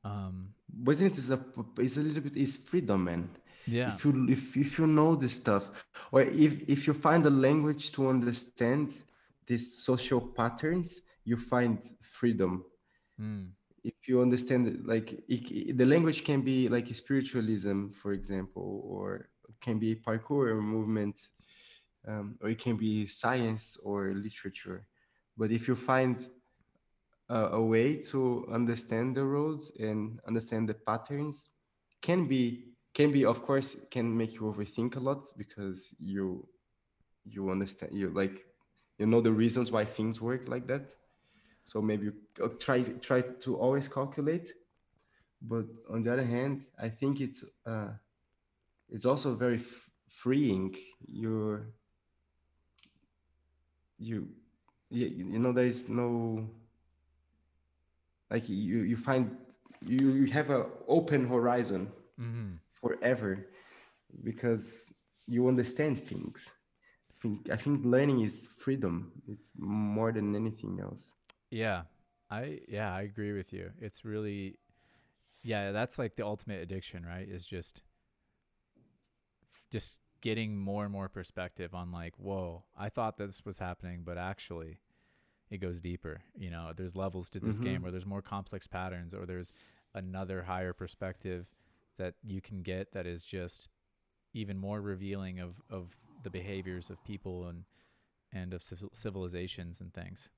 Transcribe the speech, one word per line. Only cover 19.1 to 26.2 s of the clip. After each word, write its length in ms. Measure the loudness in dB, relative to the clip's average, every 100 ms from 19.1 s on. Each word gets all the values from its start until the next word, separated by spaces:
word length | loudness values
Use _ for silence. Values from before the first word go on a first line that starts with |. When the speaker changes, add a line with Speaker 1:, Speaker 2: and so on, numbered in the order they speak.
| -8 -12 _ -20 -10
Speaker 2:
can 180 | -4 0
be 180 | 0 0
parkour 640 | -2 -2 0 2 2 2
movement, 680 | 0 0 0 0 0 -4 -20 _ _ -20 -20 -20 _ _ -8
um, 300 | -6 -8 -6
or 80 | -4
it 80 | -2
can 180 | -2 0
be 300 | 2 0 -2
science 680 | 0 0 2 0 -2 -8 -8
or 280 | -4 -2 -2
literature. 720 | -4 -6 -10 -12 -10 -12 -12 -14 _ _ _ _ -2
But 140 | 0
if 160 | 2 2
you 80 |
find 500 | 0 4 4 4 2